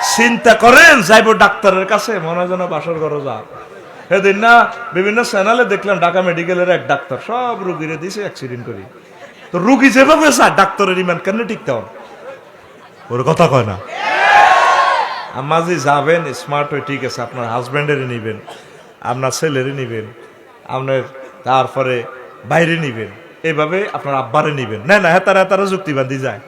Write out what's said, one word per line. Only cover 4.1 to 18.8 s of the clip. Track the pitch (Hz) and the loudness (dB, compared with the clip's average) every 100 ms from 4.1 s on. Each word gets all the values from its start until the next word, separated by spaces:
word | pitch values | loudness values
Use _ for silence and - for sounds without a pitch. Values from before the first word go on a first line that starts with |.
| 190 196 196 | 2 2 2
না | 226 240 214 - - | 6 6 6 -4 -6
বিভিন্ন | 165 196 220 | -2 0 0
চ্যানেলে | 240 202 196 240 | 0 0 2 2
দেখলাম, | 233 196 202 185 | 2 0 -2 0
ঢাকা | 175 180 | 2 2
মেডিকেলের | 185 165 170 180 180 | 0 -2 -2 0 2
এক | 170 120 | 0 0
ডাক্তার | 139 - 123 - | -4 -4 -10 -6
সব | 233 247 220 | -4 -4 -6
রুগীরে | 185 160 156 160 | -6 -6 -8 -8
দিছে | 175 202 | -10 -8
অ্যাক্সিডেন্ট | 196 - 131 120 120 | -10 -10 -12 -10 -12
করে। | 104 95 - - - - - - | -14 -16 -20 -20 -20 -20 -20 -8
তো | 175 | -2
রুগী | 190 262 269 | 2 4 4
যেভাবে | 233 269 311 311 | 6 6 6 4
চায়, | 262 220 | 4 2
ডাক্তারের | 156 190 - 196 185 | 4 0 2 0 0
ইমান | 180 165 | -2 -2
কেন | 190 214 220 | -2 -4 -6
টিকতে | 202 - | -6 -6
হবে? | 120 98 - - - - - - - - - - - - | -6 -6 -18 -20 -20 -20 -20 -20 -20 -20 -20 -20 -20 -8
ওর | 120 | -2
কথা | 135 160 165 | 0 2 4
কয় | 135 | 4
না। | 107 92 - - - - - - - - - - - - - - - | 0 -6 -10 -8 -4 0 2 4 4 4 2 2 2 0 -4 -8 -10
আম্মাজি | - 139 160 170 170 | -10 -2 -2 0 -2
যাবেন | 139 143 139 170 156 | 0 0 2 0 -2
স্মার্ট | 123 - 143 147 | -10 -6 -4 -4
হয়ে, | 143 120 | -6 -6
ঠিক | 139 | -6
আছে, | 123 - | -6 -8
আপনার | 113 127 117 | -10 -8 -6
হাজব্যান্ডেরই | 120 120 143 147 139 | -6 -4 -4 -2 -2
নিবেন, | 131 120 110 104 - - - - | -4 -6 -8 -10 -14 -20 -20 -20